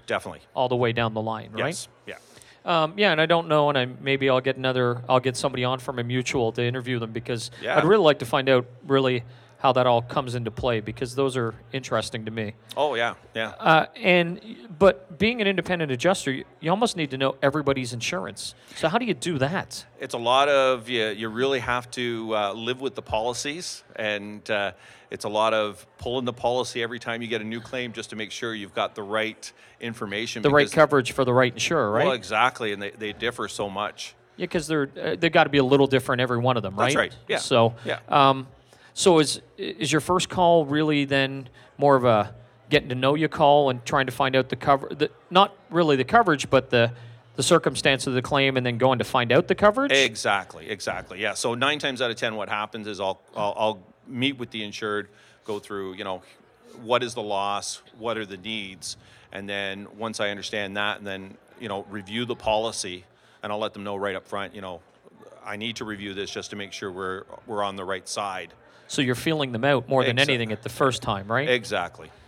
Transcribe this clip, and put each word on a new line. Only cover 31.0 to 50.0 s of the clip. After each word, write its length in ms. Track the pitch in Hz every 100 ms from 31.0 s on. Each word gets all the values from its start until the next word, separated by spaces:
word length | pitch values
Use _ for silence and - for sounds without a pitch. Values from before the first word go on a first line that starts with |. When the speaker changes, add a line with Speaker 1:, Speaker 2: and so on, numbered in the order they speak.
| 123
Speaker 2:
for 120 | - 127
the 80 |
right 180 | 123 127
insurer, 380 | 120 - 165 110
right? 140 | 107 143
Speaker 1:
Well, 80 |
exactly, 580 | 127 92 107 120 - 113
and 80 | 101
they, 100 | 101
they 220 | - 107
differ 340 | 101 113 120 104
so 200 | - 101
much. 460 | 95 104 - - - _ -
Speaker 2:
Yeah, 80 | 170
'cause 200 | 175 151
they're, 220 | 156 139 -
uh, 160 | - -
they 100 | 165
gotta 200 | 170 151
be 80 | 143
a 60 | 127
little 200 | 139 139
different, 340 | 131 127 123
every 160 | 123 120
one 160 | 123 120
of 60 |
them, 120 | 98 98
Speaker 1:
That's 180 | 120 143
Speaker 2:
right? 160 | 101
Speaker 1:
right, 60 | - -
yeah. 100 | 196
Speaker 2:
So, 360 | - 117 113 117 -
Speaker 1:
Yeah. 140 | - -
Speaker 2:
um, 400 | 147 139 135 131 - _ - -
so 260 | - 196 165
is, 220 | 143 - - -
is 340 | - - 147
your 100 | 151
first 280 | - 180 -
call 360 | - 175 170 143
really 380 | 147 156 147 139
then 440 | 139 135 135 127 - - -
more 180 | 143 135
of 80 | 123
a 280 | 110 98 - - _ _
getting 200 | 147 143
to 60 | 127
know 200 | 135 143
you 120 | 151
call 420 | - 147 147 139
and 140 | 123 -
trying 200 | 147 131
to 60 |
find 200 | 123 135 131
out 120 | 131
the 60 | -
cover-, 380 | - 139 - -
the, 140 | 147 - _
not 240 | 180 202 - _
really 260 | 165 160 135
the 60 | 123
coverage, 440 | 233 214 143 -
but 200 | 131 127
the, 240 | 123 117 - - - _ -
the 80 |
circumstance 640 | 131 170 160 131 156 135 139
of 60 |
the 80 | 127
claim 340 | 120 143 135 131
and 100 | 123
then 120 | 117
going 220 | 127 127
to 60 | -
find 260 | 135 117
out 140 | 123 -
the 60 | 180
coverage? 360 | 202 214 277
Speaker 1:
Exactly, 800 | 190